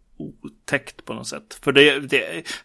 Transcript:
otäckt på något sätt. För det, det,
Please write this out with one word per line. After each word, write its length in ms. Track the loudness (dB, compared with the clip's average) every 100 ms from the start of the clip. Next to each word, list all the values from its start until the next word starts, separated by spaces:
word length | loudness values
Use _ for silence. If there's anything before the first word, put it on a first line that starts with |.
| _ -16
otäckt 840 | -16 -14 -20 -18 -6 -6 -6 -20
på 100 | -14
något 120 | -14 -12
sätt. 300 | -14 -16 -10
För 100 | 2
det, 280 | 6 6 4
det, 420 | 0 -2 -2 -8 -10 -14